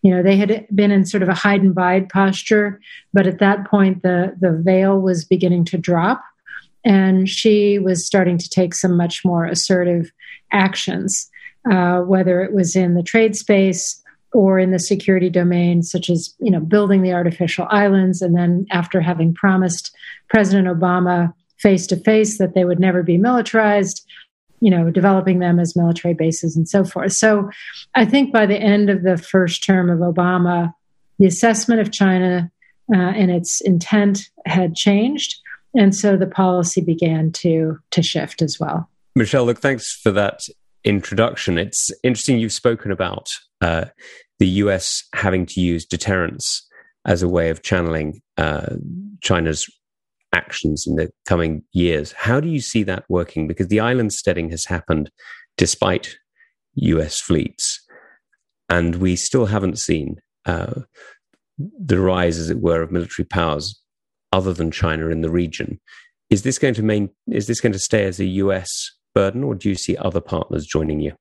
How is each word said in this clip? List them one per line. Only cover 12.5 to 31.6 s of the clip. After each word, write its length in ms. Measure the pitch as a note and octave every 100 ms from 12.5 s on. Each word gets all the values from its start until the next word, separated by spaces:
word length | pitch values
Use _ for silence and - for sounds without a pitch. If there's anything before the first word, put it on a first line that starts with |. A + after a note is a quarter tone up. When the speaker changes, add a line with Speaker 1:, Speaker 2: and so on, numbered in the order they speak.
Speaker 1:
was 220 | G3+ F3 F#3+
in 180 | F3+
the 80 | F3
trade 340 | F3 A3+ A3 G#3
space 640 | - G3+ F#3+ F3+ - - _ _ _ B3
or 220 | F#3+ F#3+
in 140 | F#3
the 80 | F#3
security 500 | F3 G3 - F#3+ F3+
domain, 540 | F3 F3 F3 F3 F3
such 260 | E3+ F#3 F#3
as, 240 | E3+ E3+ _
you 100 | A#3+
know, 100 | F3+
building 440 | D#3+ G#3 G3+ G3
the 100 | F#3
artificial 540 | F3+ F3 E3+ E3+ - F3+
islands, 500 | G#3 G3+ G3 F#3 F3+
and 160 | F3+ F3
then 300 | F3 F3 F#3+
after 280 | F#3 E3+ F#3+
having 320 | E3 F3 E3
promised 640 | E3 G3+ F#3 F#3 E3+ - _ - - _
President 400 | A3 G3 G3 F#3
Obama 640 | F3 F3+ F3+ F3+ F3 E3+ - _ _
face-to-face 800 | G#3 F#3+ F3+ F#3 - A3 G#3+ -
that 160 | F#3 F#3+
they 100 | F3+
would 140 | E3+
never 240 | F#3 F3+
be 120 | F3 E3+
militarized, 880 | A3 B3 - A3+ G#3+ G#3 G3 - _ - - _ _ _
you 120 | A3
know, 180 | F3+ E3
developing 480 | E3+ F#3+ F#3+ F#3 F3+
them 220 | F3 F3
as 160 | E3+ F3
military 400 | E3+ E3 F3 E3+
bases 400 | E3 E3 E3 D#3+
and 120 | D#3+
so 160 | G3+
forth. 280 | F#3+ - G3
So 360 | G3 A3 G#3 G3 - - - -
I 120 | C4+ A3
think 280 | C4+ C4+
by 140 | A3+ G#3
the 100 | G3+
end 320 | A3 G#3 G#3
of 140 | F#3+
the 140 | F3+ F3
first 460 | - F#3+ F3+ E3+
term 280 | - F#3+ F3
of 80 | E3+
Obama, 720 | F3 E3+ F3 F3+ F3 F3 E3+ - _ _ _ _
the 80 | G3
assessment 520 | F3+ A#3 A3